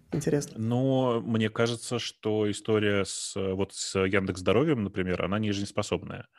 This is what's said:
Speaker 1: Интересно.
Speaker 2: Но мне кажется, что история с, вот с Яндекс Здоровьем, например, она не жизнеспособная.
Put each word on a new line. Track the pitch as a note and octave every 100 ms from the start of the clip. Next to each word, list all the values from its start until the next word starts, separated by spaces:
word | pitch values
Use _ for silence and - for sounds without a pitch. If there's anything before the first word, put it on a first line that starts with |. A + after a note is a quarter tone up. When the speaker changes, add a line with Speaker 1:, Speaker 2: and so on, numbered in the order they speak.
| _
Speaker 1:
Интересно. | E3 D#3+ D3 C#3+ -
Speaker 2:
Но | A2 B2 C3+ C3 B2+ A#2
мне | A2+ A2+ A2
кажется, | A2 A#2 A#2+ - A#2+
что | - - A2 G#2+ G#2
история | G2+ - A2 G#2 G2+
с, | F#2+ - - G2
вот | F#2+ F#2+ G2
с | - - G2
Яндекс | F#2+ G2 F#2+ F#2
Здоровьем, | F#2 G2 D#3+ C3+
например, | G2 F#2+ F2+ F2
она | F2 G#2
не | G#2+
жизнеспособная. | G2+ G2+ - G2+ F#2 F#2 G2 -